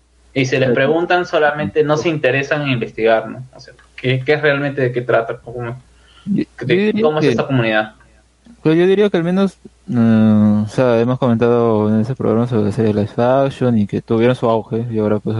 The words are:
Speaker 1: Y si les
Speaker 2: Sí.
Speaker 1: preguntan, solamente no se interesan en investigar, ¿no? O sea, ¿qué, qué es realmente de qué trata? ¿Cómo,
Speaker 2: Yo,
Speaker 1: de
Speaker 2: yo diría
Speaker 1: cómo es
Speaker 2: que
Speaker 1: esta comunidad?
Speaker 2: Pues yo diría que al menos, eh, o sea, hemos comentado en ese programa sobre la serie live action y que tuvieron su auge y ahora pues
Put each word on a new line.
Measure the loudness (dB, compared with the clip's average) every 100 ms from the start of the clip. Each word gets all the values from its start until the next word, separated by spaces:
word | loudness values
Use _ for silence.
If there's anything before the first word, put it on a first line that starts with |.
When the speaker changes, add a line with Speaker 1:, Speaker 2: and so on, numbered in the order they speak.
| _ _ _
Speaker 1:
Y | -4 -2
si | 0
les | 2
Speaker 2:
Sí. |
Speaker 1:
preguntan, | 2 2 0 0 0 0
solamente | 0 0 0 -2 0
no | 0 0
se | 0
interesan | 0 0 0 -2 -4
en | -2
investigar, | -4 -4 -2 0 0 -2
¿no? | -12 -18
O | -20
sea, | -20 -20 _ -8
¿qué, | -4 -2
qué | 0
es | 0
realmente | 0 0 -2 -2
de | -2
qué | -2
trata? | -2 -2 -2 -8
¿Cómo, | -12 -10 -10 -12 -16 _ _ _
Speaker 2:
Yo, | -6 -4 -4 -8
Speaker 1:
de | -2 0
Speaker 2:
yo |
diría | 0 0
Speaker 1:
cómo | -2 0
es | 0
Speaker 2:
que |
Speaker 1:
esta | 0 0
comunidad? | 0 0 0 -2 -8 _ _ _ _ -20 -4
Speaker 2:
Pues | 0 2
yo | 2
diría | 2 2
que | 0
al |
menos, | 0 0 -2 -4 -20 _ -6
eh, | 0 4 4 4 4 4 2
o | 0
sea, | 0 2 2
hemos | 2 0
comentado | 0 0 2 2 2 2 2
en | 0
ese | -2
programa | -2 0 0 0
sobre | 0
la | -2
serie | 0 0
live | 0 -2 0
action | 2 2 0 -2 0 0
y | -2
que | -4
tuvieron | -4 0 0
su | 0 0
auge | -2 -2 -6 -4
y | -2
ahora | 0 -2
pues | -2